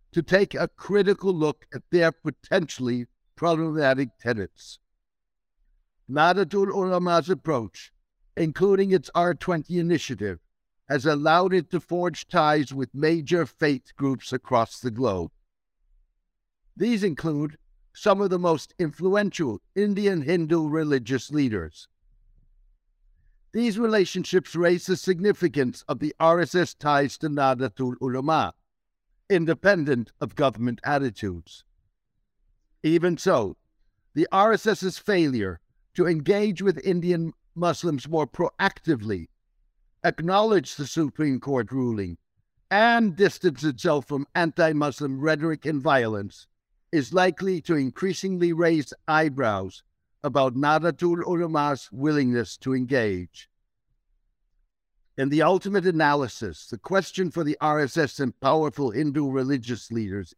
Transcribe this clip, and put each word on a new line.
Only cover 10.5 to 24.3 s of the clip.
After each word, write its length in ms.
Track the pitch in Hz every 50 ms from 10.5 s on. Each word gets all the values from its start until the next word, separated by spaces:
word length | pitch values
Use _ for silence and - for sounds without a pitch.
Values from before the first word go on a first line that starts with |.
| _ _ _ _ _ _ _ -
has 160 | 143 139 139
allowed 480 | 160 151 143 147 156 160 175 190 185 190
it 160 | 180 151 -
to 100 | 180 165
forge 480 | - - 170 175 175 180 151 - -
ties 460 | - - 170 151 151 151 156 135 - 135
with 160 | 135 127 - -
major 500 | 135 151 156 170 170 143 - 180 170 156
faith 500 | - _ - 165 147 139 127 _ _ -
groups 380 | - 139 135 131 - - - 131
across 460 | 123 - - 131 117 113 - - -
the 100 | - 127
globe. 400 | 107 120 131 110 95 90 82 80 _ _ _ _ _ _ _ _ _ _ _ _ _ _ _ _ _ _ _ _ _ _ _ _ _ _ _ _ -
These 280 | - 196 240 233 190 208
include 560 | 190 143 - 156 165 151 143 151 147 - - _ _ _ _ _ _ - -
some 220 | - 208 196 196
of 80 | 202 185
the 100 | 185 180
most 340 | 180 170 160 139 - - _ -
influential 840 | 175 147 - - 175 190 196 208 208 180 - - 156 120 101 - _ _ -
Indian 460 | 190 208 208 196 202 208 196 190 160
Hindu 460 | 131 143 185 175 160 151 170 165 156
religious 640 | 147 151 160 156 147 143 131 113 113 135 123 - -
leaders. 560 | 143 151 139 120 107 90 80 76 - - - _ _ _ _ _ _ _ _ _ _ _ _ _ _ _ _ _ _ _ _ _ _ _ _ _ _ _ _ _ _ _ _ _
These 280 | - 220 240 233 185 220
relationships 760 | 240 220 214 208 180 - - 185 151 -